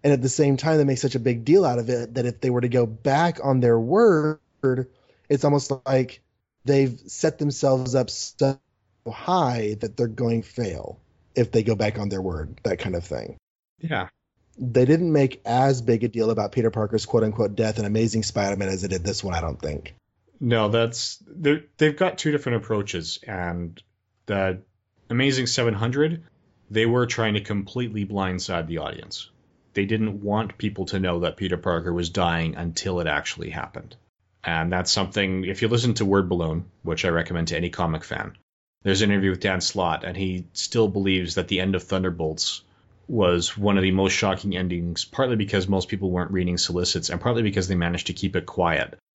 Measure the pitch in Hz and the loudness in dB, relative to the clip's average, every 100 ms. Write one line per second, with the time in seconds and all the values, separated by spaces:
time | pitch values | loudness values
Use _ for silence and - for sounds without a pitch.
0 | 147 139 127 - 143 135 156 156 139 127 | 4 2 2 2 4 4 4 4 4 2
1 | 139 127 117 117 117 185 165 120 117 123 | 0 0 0 0 4 6 6 0 0 -2
2 | 117 120 120 117 131 123 120 123 117 110 | -2 -2 -2 -2 0 0 2 2 2 0
3 | 139 143 170 170 139 131 123 117 117 190 | 0 4 2 0 2 4 6 4 4 6
4 | 233 160 151 156 _ _ 135 131 127 _ | 6 6 2 -2 _ _ 0 0 -4 _
5 | _ _ _ 143 147 143 - 135 - 135 | _ _ _ 2 4 2 0 -6 2 2
6 | 123 - _ _ _ _ 135 139 135 117 | 2 -6 _ _ _ _ 2 4 4 0
7 | - - 160 151 147 135 139 131 123 131 | -14 -2 -2 0 -4 0 2 2 2 0
8 | 113 - - - 135 135 _ _ _ _ | 0 -6 -10 0 0 0 _ _ _ _
9 | 120 - - 185 139 120 107 107 110 104 | -14 -8 0 2 2 0 -4 -4 -6 -2
10 | 120 110 120 117 - - 107 80 - - | -4 0 0 0 -4 -6 -6 -6 -12 -16
11 | _ _ _ - 113 117 107 104 107 104 | _ _ _ 0 2 2 2 2 0 -2
12 | 101 95 95 80 78 - 107 90 95 87 | -4 -4 -4 -4 -8 -6 -4 -2 -2 -4
13 | 85 64 50 - _ _ _ _ 165 131 | -4 -8 -8 -14 _ _ _ _ -4 -4
14 | 92 _ _ _ _ - 127 123 127 160 | -6 _ _ _ _ -8 0 2 6 4
15 | 175 151 135 - - 123 135 127 113 113 | 4 4 2 0 -2 2 4 2 2 0
16 | 113 113 110 107 101 131 113 110 104 110 | 0 0 0 0 -2 0 0 0 -2 -2
17 | - 120 110 107 104 101 110 107 104 107 | 2 2 2 0 -2 2 0 0 0 2
18 | 113 110 104 104 98 98 95 95 95 92 | 2 0 -2 -2 -2 -2 -4 -4 -4 -4
19 | 95 92 98 90 82 71 76 73 - - | -4 -4 -4 -4 -4 -6 -8 -8 -12 -20
20 | _ _ _ _ 123 117 104 117 117 123 | _ _ _ _ 0 2 4 2 0 -2
21 | - - - - 151 156 - - 156 147 | -8 -10 -18 -2 2 2 -2 2 2 4
22 | 185 185 156 147 131 117 110 107 101 87 | -2 0 -2 -2 0 -2 0 -4 -2 -6
23 | 82 - - 95 87 87 85 82 _ _ | -6 -10 -8 -6 -4 -4 -8 -12 _ _
24 | _ _ - 101 95 92 - _ _ _ | _ _ -4 0 0 -2 -12 _ _ _
25 | _ 120 135 131 120 - 117 101 113 135 | _ 0 2 2 0 0 0 0 -2 2
26 | 156 165 - _ _ _ _ 107 113 123 | 0 0 -10 _ _ _ _ 2 4 4
27 | 120 - 110 104 101 101 98 127 123 107 | 0 0 0 0 -2 -4 -4 -6 -6 -4
28 | 98 101 92 90 - 87 82 82 73 - | -4 -2 -2 -4 -4 -4 -4 -6 -6 -10
29 | - - - _ _ _ _ - 98 110 | -14 -14 -14 _ _ _ _ -4 0 0
30 | 110 101 101 104 110 - 107 101 92 98 | 0 -4 -2 -2 -2 -4 -6 -4 -4 -2
31 | 92 87 87 - 95 87 90 85 85 85 | 0 0 -2 -2 -4 -2 -2 -2 -2 -4
32 | 85 95 87 85 82 82 85 82 101 87 | -2 0 0 0 -2 -4 -6 -6 -4 -2
33 | 80 73 - - 80 80 - - - - | -2 -2 -4 -10 -10 -10 -10 -14 -18 -20
34 | _ _ _ _ - 82 85 90 92 - | _ _ _ _ -4 -2 0 -2 0 0
35 | 90 104 95 92 92 98 113 120 120 107 | 0 0 0 -2 -4 -2 0 2 0 0
36 | 101 98 90 90 80 80 - _ - 80 | 2 2 2 0 0 -4 -6 _ -6 -2
37 | 92 85 82 87 82 82 87 - 85 80 | 0 0 -2 -4 -2 -2 -4 -2 -2 -4
38 | - - - - _ _ _ _ 98 95 | -6 -10 -10 -14 _ _ _ _ 0 2
39 | 104 101 95 92 101 92 - 101 87 80 | 4 4 2 0 0 0 -2 -2 -2 -2
40 | 87 90 95 90 87 - - 117 107 98 | -6 -6 -4 -4 -8 -10 -2 2 2 2
41 | 95 95 87 95 85 92 95 95 - 95 | 0 0 0 -4 -2 0 0 -2 -2 -2
42 | 92 85 78 80 - - _ _ _ _ | -2 -2 -4 -4 -6 -6 _ _ _ _
43 | - 113 92 87 82 - 101 98 95 95 | -6 2 4 2 0 0 2 4 4 2
44 | 95 - 104 92 98 90 92 87 85 85 | 2 2 0 0 -4 -4 -2 -4 -4 -6
45 | - - 131 113 98 101 95 95 - 98 | -6 -2 0 0 0 0 0 -2 -2 -4
46 | 95 90 85 95 87 87 - 87 90 87 | -2 -2 -2 -2 0 -2 -2 -2 -2 -2
47 | 82 87 123 117 107 95 90 90 85 87 | -4 -2 0 0 0 0 0 0 0 -2
48 | - 87 95 92 80 - 85 76 - - | -6 -4 -2 -4 -4 0 2 0 -2 -10
49 | _ | _